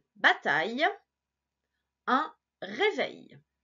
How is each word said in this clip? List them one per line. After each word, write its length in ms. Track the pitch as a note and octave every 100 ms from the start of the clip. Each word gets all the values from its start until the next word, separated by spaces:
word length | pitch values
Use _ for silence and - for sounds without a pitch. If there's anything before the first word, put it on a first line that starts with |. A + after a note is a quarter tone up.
| _ -
bataille. 680 | C4 F#4 F3+ D3 F3+ A#3+ E4+ G#4 _ _ _ _ _ _ _ _ _ _ -
Un 240 | C4 D#4 - _ _
réveil. 800 | F#3 G#3 G#4 D4+ - - - - _ _